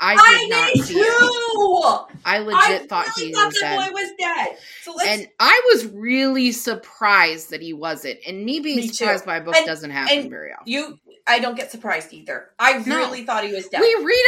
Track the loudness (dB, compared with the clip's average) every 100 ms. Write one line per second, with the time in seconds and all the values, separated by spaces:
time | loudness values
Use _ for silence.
0 | 2 8 8 8 2 0 2 0 0 2
1 | 2 4 2 2 -2 0 2 2 2 0
2 | -4 -8 -4 -2 0 4 4 2 -2 -4
3 | -4 -6 -6 -2 0 0 -4 -2 -4 -6
4 | -8 -6 -4 -4 -6 -10 -18 -20 -14 -6
5 | -2 -2 -6 0 4 6 6 2 2 -8
6 | -2 0 2 2 0 -2 -6 -8 -10 -4
7 | 2 4 4 2 -10 -14 -12 -10 -8 -8
8 | -8 -12 -12 -10 -8 -6 -4 -4 -4 -4
9 | -2 -2 -4 -8 0 0 0 -4 -8 -6
10 | -2 -2 -4 -12 -16 -16 -8 -8 -8 -14
11 | _ _ -2 0 0 -6 -12 -12 -8 -8
12 | -8 -18 -14 -14 -14 0 2 2 0 -2
13 | -2 -6 -6 -4 -4 -8 -6 2 2 2
14 | 2 4